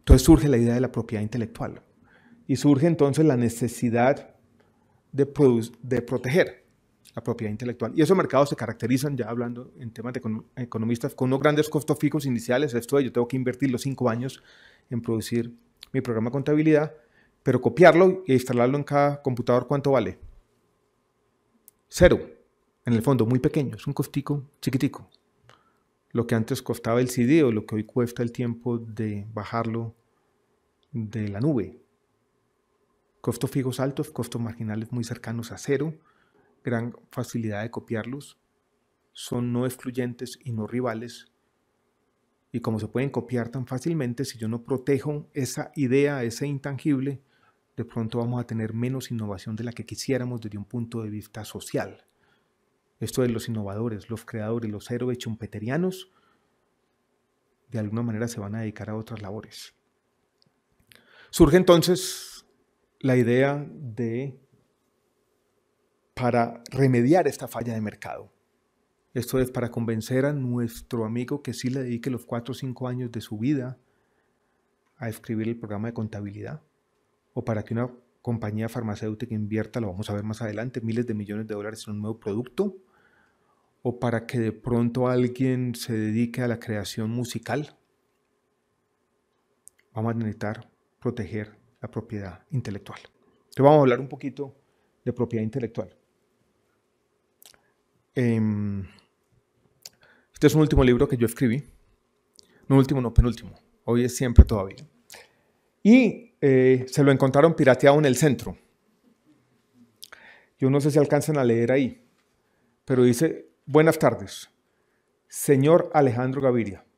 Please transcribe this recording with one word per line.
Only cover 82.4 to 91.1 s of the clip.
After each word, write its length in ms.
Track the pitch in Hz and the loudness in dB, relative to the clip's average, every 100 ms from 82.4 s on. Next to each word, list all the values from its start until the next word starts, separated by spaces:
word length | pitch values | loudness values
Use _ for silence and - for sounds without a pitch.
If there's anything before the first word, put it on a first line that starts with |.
| 120 - 202 185 _ _ _ _ _ _ _ _ _ _ 127 | -6 -4 -4 -4 _ _ _ _ _ _ _ _ _ _ -6
o 140 | 120 | -4
para 240 | 120 117 | -2 -4
que 140 | 113 120 | -4 -4
de 120 | 110 | -4
pronto 580 | 110 - 120 120 117 123 | -4 -2 0 0 0 0
alguien 640 | 127 123 123 131 127 123 | 2 0 0 -2 -2 -4
se 180 | 117 - | -6 -6
dedique 480 | 113 107 110 120 117 | -4 -2 -2 -2 -2
a 80 | 123 | -4
la 100 | 113 | -4
creación 520 | - 107 98 - 110 | -6 -8 -6 -6 -6
musical, 640 | 117 120 113 - 127 151 _ _ _ _ _ _ _ _ _ _ _ _ _ _ _ _ _ _ _ - _ _ | -4 -6 -8 -6 -6 -6 _ _ _ _ _ _ _ _ _ _ _ _ _ _ _ _ _ _ _ -20 _ _
vamos 220 | 113 110 | -6 -4
a 20 | 113 | -4
necesitar 540 | 113 104 104 117 - _ _ _ | -6 -6 -8 -8 -14 _ _ _
proteger 600 | 127 | -8